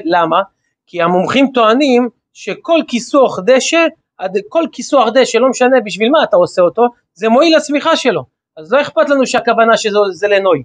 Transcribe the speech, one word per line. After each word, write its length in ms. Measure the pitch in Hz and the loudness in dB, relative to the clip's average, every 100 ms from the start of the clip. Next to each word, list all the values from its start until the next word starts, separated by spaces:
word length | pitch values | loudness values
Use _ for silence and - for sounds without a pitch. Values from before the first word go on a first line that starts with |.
| 165 | 0
למה? 360 | 175 165 165 196 _ _ _ _ | -2 0 -2 -4 _ _ _ _
כי 140 | 180 | -4
המומחים 500 | 170 180 175 262 269 | 0 0 0 0 0
טוענים 560 | 262 214 240 294 240 247 - _ | 2 2 2 2 0 -2 -8 _
שכל 460 | - - 185 - 330 311 | -16 -12 -10 -2 -2 0
כיסוח 520 | 240 - 285 233 - 185 | -6 -2 0 2 0 0
דשא, 420 | 262 - 330 330 - _ - | 0 2 0 -2 -4 _ -12
עד-, 200 | 185 196 - | -8 -6 -4
כל 140 | 330 320 | -4 -4
כיסוח 380 | - - 285 226 | -6 -2 0 2
דשא, 240 | 240 247 226 | 2 0 0
לא 120 | 262 | 0
משנה 280 | 247 247 262 208 | 0 2 2 -2
בשביל 240 | 175 220 | -4 0
מה 140 | 311 | 0
אתה 140 | 254 185 | 2 2
עושה 240 | 170 - | 0 0
אותו, 220 | 175 214 240 - _ | 0 2 -2 -2 _
זה 160 | _ 220 | _ 0
מועיל 280 | 240 330 311 | 2 2 2
לצמיחה 380 | - 285 311 320 | 0 -4 -2 -2
שלו. 280 | 262 175 127 _ _ - | -2 -4 -6 _ _ -20
אז 160 | 156 | -4
לא 80 | 254 | -2
אכפת 280 | 285 - 277 | -2 -2 0
לנו 180 | 285 247 | 0 0
שהכוונה 500 | 240 240 220 226 220 | -2 0 0 2 2
שזה, 200 | 220 202 202 | 0 0 0
זה 160 | 175 202 | -2 -2
לנוי. 360 | 202 196 151 | 0 0 -2